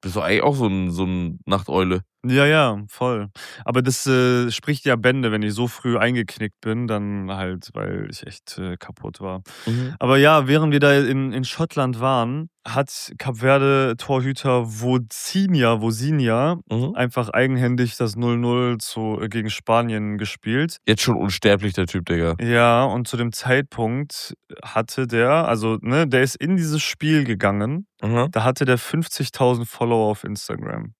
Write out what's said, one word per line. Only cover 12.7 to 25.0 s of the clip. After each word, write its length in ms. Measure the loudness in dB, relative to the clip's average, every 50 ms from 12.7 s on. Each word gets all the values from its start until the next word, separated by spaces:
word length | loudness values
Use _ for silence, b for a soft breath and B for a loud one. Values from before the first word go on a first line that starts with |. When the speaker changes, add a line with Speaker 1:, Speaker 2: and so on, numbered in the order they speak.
| -2 -2 -2 -2 -4 -14 -14 -14 -14 -8
Speaker 2:
Kap 200 | -6 -6 -6 -2
Verde-Torhüter 1400 | 2 4 4 4 6 4 4 4 2 2 0 -4 -2 -2 -2 0 0 -2 -4 -2 0 0 2 2 0 -2 -6 -4
Wozinha, 1000 | -2 0 2 0 0 -2 -10 -12 -10 -4 0 0 2 4 4 4 4 4 4 2
Wozinha 800 | 2 -2 -2 -2 -2 0 0 2 2 2 2 2 2 0 0 -2 -6 _
Speaker 1:
Mhm. 240 | -2 -2 -2 -2 -2
Speaker 2:
einfach 360 | -2 -2 -2 -2 -4 -4 -2
eigenhändig 680 | 0 2 2 2 2 2 2 2 2 2 0 -2 0
das 180 | -2 -4 -4 -2
null 240 | -2 -2 0 0 0
null 400 | 0 0 0 0 0 0 -2 -2
zu, 400 | -6 -8 -6 -4 -4 -4 -4 -4
äh, 80 | -4 -4
gegen 220 | -4 -4 -4 -4
Spanien 680 | -6 -8 -2 2 2 2 2 2 -2 -2 -2 -4 -4
gespielt. 600 | -4 -6 -8 -8 -8 _ -2 0 0 0 -2 -4 -6 _
Speaker 1:
Jetzt 160 | 0 0 2 2
schon 140 | 0 0
unsterblich, 560 | 0 0 -2 -2 0 2 4 4 4 2 -2 -2
der 160 | -2 -4 -2
Typ, 180 | -2 -6 -2
Digga. 300 | -2 0 0 0 0 0 -2
Speaker 2:
Ja, 440 | -2 0 4 4 6 6 6 4 4
und 240 | 2 0 -2 -4 -4
zu 80 | -4
dem 160 | -4 -4 -4 -4
Zeitpunkt 1000 | -6 0 2 2 2 2 -2 -4 -4 -2 -2 -2 -2 -4 -6 -8 -14 -12 -14 -14 _ _ _ -20 -18 -16
hatte 460 | -6 -2 -2 -2 -2 -2 -4